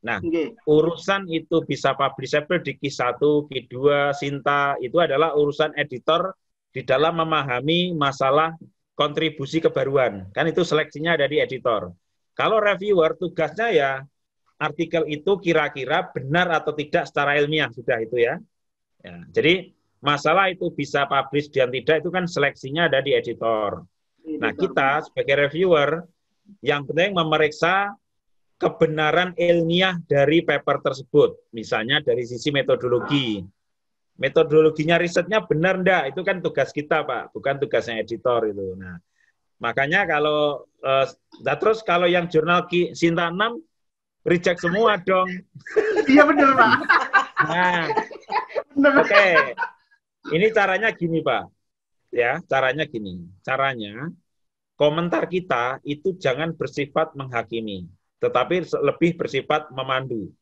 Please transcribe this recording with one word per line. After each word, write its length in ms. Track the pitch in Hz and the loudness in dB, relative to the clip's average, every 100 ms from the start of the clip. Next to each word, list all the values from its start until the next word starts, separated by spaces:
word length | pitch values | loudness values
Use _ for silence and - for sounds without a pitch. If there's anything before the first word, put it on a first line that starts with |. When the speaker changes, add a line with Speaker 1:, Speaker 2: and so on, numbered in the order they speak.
Speaker 1:
Nah, 160 | 113 107 | -6 -6
Speaker 2:
Nggih. 320 | 92 165 139 - - | -4 -4 -4 -6 2
Speaker 1:
urusan 560 | 151 160 165 - 196 190 | 4 4 -2 -2 -4 -2
itu 380 | 160 156 165 | -6 0 -2
bisa 320 | 151 139 139 131 | -2 -2 -2 0
publishable 640 | 139 - 127 147 147 180 | -2 -2 -2 -2 0 -4
di 160 | 143 135 | -2 -6
Q 160 | 143 | -8
satu, 560 | - 123 120 147 147 147 | -2 -4 0 2 2 0
Q 160 | 131 120 | -10 -10
dua, 460 | 123 139 143 143 | 0 2 2 0
Sinta, 640 | 143 139 139 143 143 143 139 | -2 -4 -4 0 2 0 -2
itu 240 | 123 156 | -2 0
adalah 320 | 165 135 160 | 2 2 2
urusan 400 | 147 147 143 156 | 2 0 0 -2
editor 640 | 147 143 127 - 160 185 - _ _ _ | -2 -6 -6 0 0 0 -8 _ _ _
di 160 | 131 | -12
dalam 320 | 135 135 160 165 | 0 2 2 0
memahami 800 | 160 156 139 123 139 170 180 170 | 0 0 -2 -4 0 0 0 0
masalah 560 | 143 135 135 143 160 165 - _ _ | -2 0 2 2 2 -4 -20 _ _
kontribusi 720 | - 147 147 156 151 139 160 | -2 -2 0 -4 -4 -4 0
kebaruan. 640 | 160 - 135 139 120 98 95 | 0 0 0 2 2 -2 -10
Kan 140 | - | -2
itu 160 | 160 160 | 0 0
seleksinya 560 | 175 151 156 143 160 165 | 0 0 -2 -4 -2 0
ada 80 | |
di 160 | 139 151 | 2 0
editor. 480 | 123 131 123 107 90 87 _ _ _ - | -2 -2 -2 -2 -4 -14 _ _ _ -2
Kalau 220 | 147 220 | 0 2
reviewer, 580 | 208 185 208 196 160 - | 2 0 2 2 2 0
tugasnya 540 | 180 - 151 170 233 | -8 -4 -4 -2 2
ya 200 | 175 139 135 143 _ _ _ _ _ | 2 2 -2 -10 _ _ _ _ _
artikel 460 | 151 147 165 170 151 | -6 -4 -4 -2 -2
itu 320 | 147 170 196 | -4 -2 -2
kira-kira 640 | 170 160 147 143 127 160 | 2 0 0 -4 -2 -2
benar 480 | 185 - 131 165 180 | -2 -10 -2 0 2
atau 240 | 160 151 151 | 0 -2 -6
tidak 320 | 147 175 143 | -2 -2 -2
secara 320 | - 143 147 | -2 0 2
ilmiah, 320 | 147 156 135 | 0 0 -2
sudah 240 | 120 117 117 | -6 -4 -4
itu 200 | 113 123 | -2 0
ya. 180 | 117 170 - _ _ _ _ _ | 0 0 -12 _ _ _ _ _
Ya, 240 | - 87 85 | -20 -18 -6
jadi 420 | 90 131 185 180 _ _ _ | 0 2 2 -2 _ _ _
masalah 540 | 139 143 151 175 190 | -2 0 2 2 2
itu 160 | 180 175 | -2 -6
bisa 380 | 151 143 147 139 | -6 -4 -2 0
publish 420 | 139 131 143 147 | 0 0 -4 -2
dan 220 | 139 127 | 0 0
tidak 340 | 127 113 156 | 0 0 0
itu 60 | 160 | 0
kan 160 | 180 175 | -4 -4
seleksinya 680 | - 143 139 135 147 170 | 0 -2 -2 -8 -2 0
ada 80 | 135 | 0
di 140 | 135 | 0
editor. 720 | 123 117 113 113 110 104 90 87 _ _ _ | -2 -2 -4 -2 0 -2 -6 -14 _ _ _
Speaker 2:
Editor. 160 | 160 151 | -12 -6
Speaker 1:
Nah, 160 | 117 | -4
kita 360 | - 185 - 135 147 | -2 -2 0 0 0
sebagai 440 | 156 - 123 139 143 | -4 -6 0 0 0
reviewer 580 | 151 185 160 143 160 175 _ _ _ _ - | 0 2 4 2 -2 -8 _ _ _ _ -8
yang 220 | 127 147 | -2 -2
penting 300 | 139 147 190 | -2 0 0
memeriksa 800 | 190 160 156 151 151 165 190 202 208 _ _ _ _ _ _ | 2 2 2 2 2 0 2 -2 -8 _ _ _ _ _ _
kebenaran 800 | - 160 160 151 151 160 185 175 | -4 2 0 2 2 2 0 0
ilmiah 600 | 175 170 165 175 190 175 | 2 4 4 2 2 -2
dari 400 | - 143 139 165 | 0 2 4 4
paper 400 | 165 143 - 139 | 2 -2 0 -2
tersebut. 560 | 147 131 135 147 120 - _ | -2 -6 0 4 4 2 _
Misalnya 480 | 117 101 117 110 147 | -14 -4 -4 0 -2
dari 220 | 147 - | 0 -2
sisi 260 | 120 120 151 | -2 -4 -2
metodologi. 920 | 143 131 127 123 123 113 143 127 101 95 _ _ _ _ _ _ | -2 0 0 2 -2 0 -2 0 -4 -8 _ _ _ _ _ _
Metodologinya 800 | _ 135 156 156 151 156 156 156 170 | _ 0 2 4 6 4 2 0 2
risetnya 460 | 175 175 170 214 | 2 -2 0 -2
benar 340 | - 151 175 185 | -2 -4 -2 0
ndak? 380 | 185 185 139 | 0 0 -2
Itu 80 | 139 | -6
kan 160 | 185 190 | -4 -4
tugas 320 | 156 143 131 | -4 -2 -4
kita, 320 | - 147 160 | -4 -2 -2
Pak, 280 | 147 120 73 | -2 -6 -8
bukan 280 | 107 135 139 | -6 -4 -2
tugasnya 400 | 135 120 110 113 | 0 -2 -2 -6
editor 480 | 110 113 127 120 110 | -6 -4 0 0 0
itu. 320 | 101 95 92 | -4 -8 -10
Nah, 160 | 92 87 _ _ _ _ _ _ | -12 -16 _ _ _ _ _ _
makanya 480 | 117 117 139 185 190 | -6 -2 0 0 2
kalau, 560 | 151 151 151 147 143 - _ | 0 2 2 0 -2 -10 _
eh, 280 | 135 135 135 - _ - | 0 2 2 -4 _ -8
nah 140 | 123 151 | -4 0
terus 240 | 202 220 | 2 0
kalau 240 | - 175 175 | 2 2 4
yang 240 | 175 170 | 2 2
jurnal 320 | 156 156 175 | 0 2 2
Ki-, 300 | 170 175 175 | 2 0 0
Sinta 320 | - 170 170 170 | 0 2 2 0
enam 320 | 175 220 240 - _ _ _ _ _ | 0 -2 -2 -14 _ _ _ _ _
reject 400 | - 175 175 175 | 0 2 2 0
semua 340 | 175 185 226 208 | 0 2 2 2
dong. 300 | 180 190 185 185 - - - - 427 381 302 | 0 0 0 -4 -14 -20 -4 -2 0 0 6
Speaker 2:
Iya 160 | 277 | 8
benar, 240 | 294 294 285 | 8 6 4
Pak. 160 | 262 220 254 - 349 254 403 381 - | 6 4 4 2 0 2 0 0 -2
Speaker 1:
Nah, 380 | 156 165 254 349 - 147 - - - 855 - - - | 0 2 0 0 -2 -4 -4 -14 -6 -6 -4 -8 -6
Speaker 2:
Benar. 300 | - 277 277 | 2 4 6
Speaker 1:
oke. 240 | 254 202 196 160 135 117 - _ _ _ _ _ - | 6 6 6 4 2 -4 -10 _ _ _ _ _ -4
Ini 160 | 160 214 | 0 2
caranya 380 | 220 196 190 220 | 2 2 0 -2
gini, 280 | - 170 160 | -2 -2 -2
Pak. 240 | 151 113 92 _ _ _ _ _ _ | 0 -2 -4 _ _ _ _ _ _
Ya, 300 | 120 120 151 - | -2 0 -2 -2
caranya 400 | 135 131 139 147 | 0 0 -2 -4
gini. 320 | 127 101 90 85 - | -6 -10 -12 -16 -16
Caranya 720 | - 131 135 127 101 107 156 - _ _ _ _ _ | -6 -2 -2 -2 -10 -10 -12 -12 _ _ _ _ _
komentar 520 | _ 147 156 170 311 170 | _ 0 2 -2 -2 -2
kita 560 | 180 180 123 120 131 | -6 -4 -2 -2 -6
itu 320 | - 147 196 | -8 -6 -6
jangan 400 | 165 - 127 165 | -4 -4 -2 -4
bersifat 580 | 160 - - 143 - 160 | -6 -8 -6 -4 -2 -2
menghakimi, 760 | 139 135 120 113 117 110 98 87 - _ _ | -6 -6 -6 -4 -8 -8 -10 -14 -20 _ _
tetapi 460 | 123 123 131 175 | -2 0 0 -2
se-, 160 | 156 143 | -2 -2
lebih 400 | 139 - 170 170 | -2 0 0 0
bersifat 500 | - 135 127 151 151 | -4 -6 -2 -4 -4
memandu. 600 | 127 131 131 131 117 92 _ | -10 -4 -4 -4 -8 -10 _